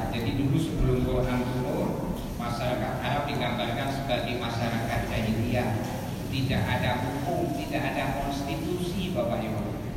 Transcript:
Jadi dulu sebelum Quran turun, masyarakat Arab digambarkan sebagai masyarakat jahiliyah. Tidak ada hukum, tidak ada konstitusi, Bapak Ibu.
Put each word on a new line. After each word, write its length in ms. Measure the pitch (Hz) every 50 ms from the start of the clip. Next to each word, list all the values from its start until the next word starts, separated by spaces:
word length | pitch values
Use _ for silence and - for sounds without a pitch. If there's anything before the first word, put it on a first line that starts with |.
| - -
Jadi 320 | - - - - - - 135
dulu 160 | 135 139 160
sebelum 480 | 160 - - - 127 127 127 123 123 127
Quran 320 | 127 127 123 123 123 123
turun, 500 | 123 123 131 127 123 123 - - - - - - - - - - - - -
masyarakat 560 | - 117 117 113 - 123 123 123 123 - - - -
Arab 240 | 127 127 127 120 -
digambarkan 640 | - 123 123 123 120 117 117 - - 117 135 139 135 -
sebagai 400 | - - - 123 120 - 123 123
masyarakat 640 | 123 123 117 - 113 117 117 113 113 - - - - - -
jahiliyah. 600 | - 113 107 107 113 113 101 - 120 123 - - 107 - - - - - - - - - - -
Tidak 340 | - 135 135 135 - - - -
ada 320 | - - - - - -
hukum, 560 | - - - - - - - - - - -
tidak 240 | - - - - - - -
ada 280 | - - 131 131 - 143
konstitusi, 920 | 131 - 139 139 - - - - - 170 180 180 180 - - 196 156 - -
Bapak 240 | - - - - -
Ibu. 320 | 110 110 101 - - - - - - - -